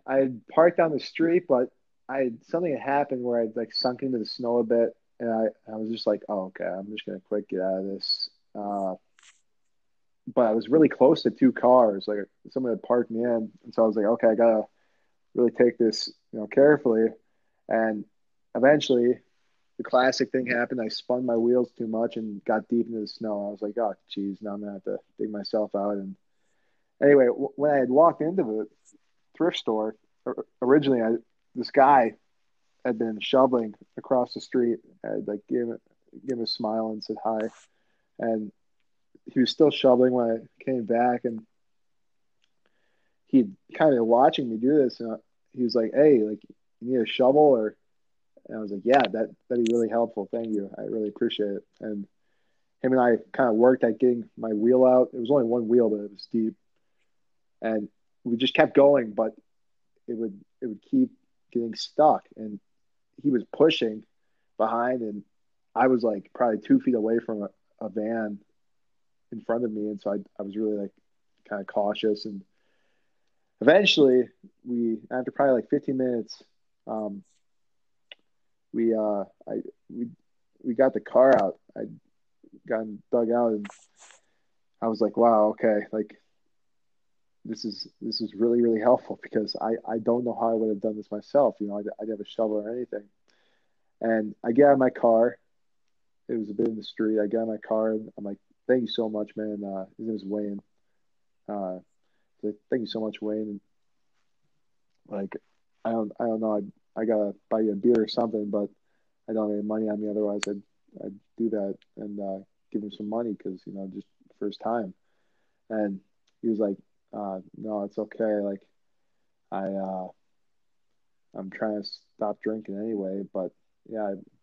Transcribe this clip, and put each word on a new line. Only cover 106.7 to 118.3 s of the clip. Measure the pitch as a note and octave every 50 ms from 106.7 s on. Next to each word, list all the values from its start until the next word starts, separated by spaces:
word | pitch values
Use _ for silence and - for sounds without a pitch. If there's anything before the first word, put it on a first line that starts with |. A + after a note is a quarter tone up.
| - _ _ _ - A2+
I | A2+
gotta | A2 A2+ G#2+ G#2 G2+ G2 _ _ -
buy | A2+ A2
you | A2 G#2+
a | G#2
beer | G2+ G2+ A#2 A#2+ A#2
or | G#2+ G#2+
something, | - - A2 A2+ G#2+ A2 G#2 G#2
but | G2+ G#2 G2+ G2 _ _ _ _ _ _ _ _ _ _ _ -
I | A2
don't | A2 G#2+ G#2
have | G#2 G#2
any | G#2 G#2
money | G#2+ A2 A2 G#2+
on | G#2 G#2
me. | G#2+ G#2+
Otherwise, | G#2 G#2+ G#2+ G#2 G2+ G#2 G#2 G2+
I'd, | G#2 G2+ G2+ _ _ _ _ _ - G2+ -
I'd | G2+ G2 G2+ _ _ _ -
do | A2+ A2+
that | G#2+ G#2 G2 G2 F#2+ - _ _ _
and, | - A2 G#2 G#2 G2+
uh, | G2+ G2 F#2+ F#2+ G2 _ _ _ _ _
give | - A2 G#2
him | G#2
some | G2 - G#2 G#2
money | G#2+ A2+ A#2+ A2+ G2+
'cause, | - - G2 F#2+ F2+ -
you | G2 F#2+
know, | G2 F#2+ F#2+ F#2
just | G2+ - _ _ _ _ _ _ -
first | G2+ G#2 G2 -
time." | - A2 A#2 A#2+ G#2+ F#2 F#2 _ _ _ _ _ _ _ _ _ _ _ _ _ _ -
And | A2+ A2 G#2+ G2+ G2 F#2+ _ _ _ _ _ _ _ _
he | - A#2
was | A2 G#2
like, | G#2+ G2+ G2 - _ _ _ _ _ _ -
"Uh, | G#2+ G#2 G2 F#2+ F#2+ F#2 - - -
no, | - A2 G#2+ G#2 G2+
it's | G2+ - -
okay. | G#2+ G#2+ - - A#2 A2